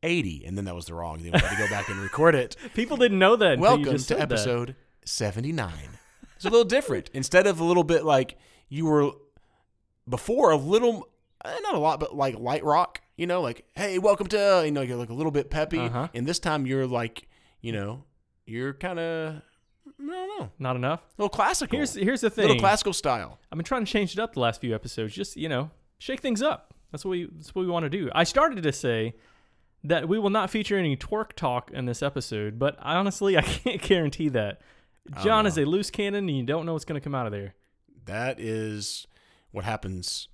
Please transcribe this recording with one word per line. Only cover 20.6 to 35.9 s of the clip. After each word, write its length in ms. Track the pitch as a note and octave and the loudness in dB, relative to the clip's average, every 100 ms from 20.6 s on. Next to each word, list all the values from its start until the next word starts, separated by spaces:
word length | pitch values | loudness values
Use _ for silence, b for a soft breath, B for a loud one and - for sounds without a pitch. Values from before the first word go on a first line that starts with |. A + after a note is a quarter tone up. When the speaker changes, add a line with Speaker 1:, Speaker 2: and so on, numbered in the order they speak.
| C3 B2+ | -6 -2
Speaker 2:
enough? 240 | B2+ E3 | -2 -4
Speaker 1:
A 220 | _ - | _ -4
little 60 | G#3 | -4
classical. 460 | - G#3+ F4+ D4 C4+ | 0 0 0 -2 -2
Speaker 2:
Here's, 200 | C#4+ - | -2 -2
here's 260 | G3 C4 | -2 0
the 60 | A3+ | -2
Speaker 1:
A 20 | - | 2
little 120 | - | 4
Speaker 2:
thing. 100 | B2 | 6
Speaker 1:
classical 340 | G3 G#3 G3+ | 4 2 0
style. 460 | F3+ D#3 A#2+ F2 - _ | -2 -2 -2 -4 -14 _
Speaker 2:
I've 60 | D3+ | -8
been 80 | E3+ | -4
trying 180 | C4 | -2
to 80 | G#3+ | 0
change 220 | G#3+ F#3+ | 0 -2
it 60 | F#3+ | -4
up 140 | A3+ - | -6 0
the 40 | |
last 200 | A#2+ A2+ | 0 0
few 140 | B2 A2+ | -4 -4
episodes. 400 | A#2 - A2 G2+ | -6 -8 -8 -6
Just, 200 | F#3+ - | -10 -6
you 120 | D#3 | -4
know, 220 | C3 D3+ _ _ _ | -2 -4 _ _ _
shake 220 | - C4 | -8 -6
things 240 | C4 A3 | -2 0
up. 320 | C#4 - _ - _ | 0 -2 _ -20 _
That's 120 | D#3 | -10
what 60 | F#3+ | -6
we, 180 | F#3 F3 | -6 -6
that's 240 | D#3+ D#3 - | -12 -12 -6
what 80 | F#3 | -2
we 60 | |
wanna 180 | F3 D#3 | -2 -2
do. 220 | F3 C#3+ | -4 -2
I 120 | - E3+ | 2 4
started 360 | - D#4 A#3 | 4 2 2
to 100 | D#3 | -2
say 440 | C3+ C3 A2+ A2 - b b b b b _ D3 | -2 0 0 -2 -6 b b b b b _ 0
that 220 | E3 D#3+ | 0 2
we 120 | G#3 | 0
will 100 | G3+ | 2
not 220 | G#3 F#3 | 0 0
feature 260 | A3 G#3 G3+ | -2 0 0
any 180 | E3+ C#3 | 0 -2
twerk 380 | - G#3+ G#3+ | -4 -4 -4
talk 380 | - D3+ B2 - | -4 -2 -2 -4
in 120 | - B2 | -8 -6
this 180 | A#2+ | -4
episode, 560 | C#3 C#3 - G#2+ G#2 A2 | -4 -4 -6 -6 -6 -2
but 180 | C3+ D3 | -2 -2
honestly, 560 | - E3+ G3 F#3+ G3 F3+ | -4 0 0 0 2 4
<laughs> 20 | |
I 20 | |
can't 400 | - - - G3 | 2 0 -2 -4
guarantee 480 | - F#3 D3+ - D#3 | 2 4 4 0 0
that. 320 | B2 G#2 - b b b b - | 0 -2 -6 b b b b -18
Speaker 1:
I 60 | D3 | -2
don't 80 | |
Speaker 2:
John 200 | F#3+ A3 G#3+ | 2 4 4
Speaker 1:
know. 20 | |
Speaker 2:
is 100 | D#3+ | 2
a 60 | |
loose 260 | C#3+ F3+ | 2 2
cannon, 380 | G3+ | -2